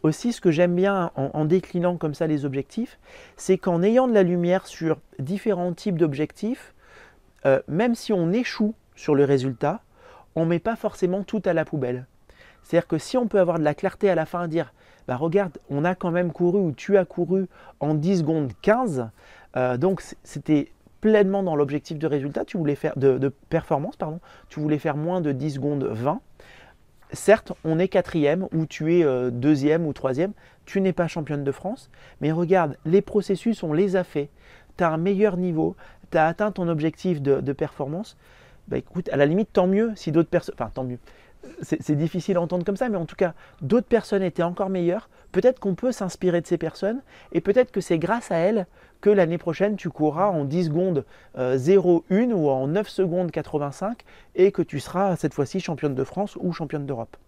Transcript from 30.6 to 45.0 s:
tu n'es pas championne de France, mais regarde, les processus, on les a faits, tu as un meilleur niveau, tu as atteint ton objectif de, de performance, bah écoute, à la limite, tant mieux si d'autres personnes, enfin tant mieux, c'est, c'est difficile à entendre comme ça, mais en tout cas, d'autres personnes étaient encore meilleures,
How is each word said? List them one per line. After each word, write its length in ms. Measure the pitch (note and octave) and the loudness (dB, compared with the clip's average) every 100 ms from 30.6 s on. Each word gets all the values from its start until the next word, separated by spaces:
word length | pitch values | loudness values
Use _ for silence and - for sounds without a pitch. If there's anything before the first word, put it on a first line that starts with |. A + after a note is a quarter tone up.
| - | -6
tu 160 | G3 | -2
n'es 120 | F#3+ | 0
pas 140 | F3 E3 | 0 -2
championne 360 | F3 D3 D3 | -4 -6 -4
de 80 | C#3 | -4
France, 400 | C3+ F3+ A#3 - - - - | -4 -8 -10 -14 -20 -20 -6
mais 120 | D3 | -2
regarde, 440 | D#3+ E3+ F#3+ D#3 - | -2 2 2 2 -4
les 200 | D#3 F#3+ | 2 2
processus, 580 | G3 G#3+ - F#3+ A#3 G#3+ | 2 -4 -2 -2 -2 -2
on 120 | E3 | -2
les 220 | D3+ G3+ F#3 | 0 0 0
a 80 | |
faits, 280 | F3+ D3+ C#3+ _ - - - - | -2 -6 -6 _ -20 -20 -20 -2
tu 80 | |
as 60 | F3 | -2
un 80 | D#3+ | 0
meilleur 400 | F3 G3 G#3 F#3 | 0 2 2 2
niveau, 380 | F3+ D#3+ D#3+ F#3+ - - - | -2 0 -2 -4 -18 -20 -2
tu 80 | E3+ | 2
as 80 | D#3+ | 2
atteint 260 | E3 G#3 | 0 -4
ton 160 | F#3+ E3+ | -2 -2
objectif 540 | D#3+ D#3+ - F#3 D#3+ | 0 -2 -2 -2 -2
de, 200 | C#3 C#3 | 2 2
de 120 | C3 | 0
performance, 640 | C#3 D3+ - C#3 D#3+ A3 - _ - - - - | -4 -6 -6 -8 -6 -10 -18 _ -20 -20 -20 -8
bah 100 | C3 | -8
écoute, 300 | - F3+ - | -6 -8 -4
à 80 | - | 2
la 100 | C#3+ | 4
limite, 260 | F3+ A3 | 4 0
tant 140 | - F#3 | 2 2
mieux 240 | G3 A3+ G#3 | 2 0 -2
si 160 | - | 0
d'autres 200 | D#3 D#3+ | 2 2
personnes, 240 | E3+ - - | 0 -2 -8
enfin 140 | A2 | -8
tant 100 | - | -6
mieux, 140 | C3 B2 - - - - - - | -8 -8 -14 -20 -20 -20 -20 -16
c'est, 180 | - D#3+ | 0 0
c'est 160 | - D3 | 2 0
difficile 420 | D#3+ F#3 - F3+ | 0 -2 0 0
à 40 | |
entendre 240 | E3+ F3+ E3+ | 2 -2 -2
comme 100 | G3+ | -2
ça, 140 | B3+ | 0
mais 80 | G3+ | -2
en 80 | D#3+ | -4
tout 100 | - | 0
cas, 200 | F3+ - - - | 0 0 -20 -10
d'autres 240 | C#3 A#3 - | 2 2 4
personnes 380 | A3+ - G3 | 0 2 0
étaient 180 | F#3+ - | 0 0
encore 300 | E3+ F3 F#3+ | -2 -2 -4
meilleures, 360 | F#3+ E3+ F#3+ | 0 0 -2